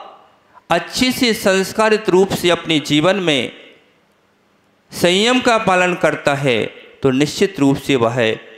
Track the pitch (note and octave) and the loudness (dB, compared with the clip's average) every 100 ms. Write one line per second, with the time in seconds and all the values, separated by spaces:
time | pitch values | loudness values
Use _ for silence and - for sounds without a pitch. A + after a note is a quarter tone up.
0 | - - _ _ _ - - E3+ - - | -20 -20 _ _ _ -20 -4 -2 -2 -2
1 | B3+ B3 A#3+ G#3+ G3+ F#3+ F#3 - A3 G#3+ | -2 0 0 0 0 0 -2 -2 0 0
2 | - F3+ F#3+ - F3 E3+ D#3+ D#3 C#3 D3 | 2 2 2 0 0 -2 0 -2 0 2
3 | E3+ G3+ F3 C#3 G#2+ - - - _ _ | 2 0 0 -2 -4 -10 -20 -20 _ _
4 | _ _ _ _ _ _ _ _ _ - | _ _ _ _ _ _ _ _ _ -4
5 | F3 F#3 A3+ B3+ B3 A3 F#3+ F#3 F3+ F3 | 0 2 2 2 2 0 2 2 0 0
6 | D#3+ D3 D3+ C#3 C#3 A2 - - - - | -2 0 -2 0 0 0 -2 -8 -20 -4
7 | C3+ B2+ D3 - G3 - C#3 C#3 - C3+ | -2 0 -2 0 -2 2 0 0 0 0
8 | A2+ B2+ A2 A2 - | 0 0 -2 -2 -10